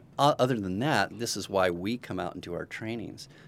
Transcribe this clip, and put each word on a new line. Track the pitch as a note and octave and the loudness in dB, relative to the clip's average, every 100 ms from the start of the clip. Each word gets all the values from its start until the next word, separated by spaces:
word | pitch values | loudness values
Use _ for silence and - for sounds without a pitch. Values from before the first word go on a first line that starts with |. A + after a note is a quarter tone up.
| - - | -8 2
O-, | C#3+ - | 4 6
other | B2+ A#2 | 4 2
than | F#2+ F#2+ | -2 0
that, | D3 A#2 G2 G2+ | 2 2 2 -2
this | A#2 G#2 | -4 -4
is | F2+ | 0
why | G2 F#2 | 4 4
we | E2+ G2+ A#2+ | 2 -2 -4
come | - F#2 | -4 -6
out | F2 | -6
and | F2+ | -6
do | F2+ | -8
our | E2 D#2+ | -6 -8
trainings. | - F#2 A#2 F#2 - - - | -8 -8 -6 -8 -12 -16 -20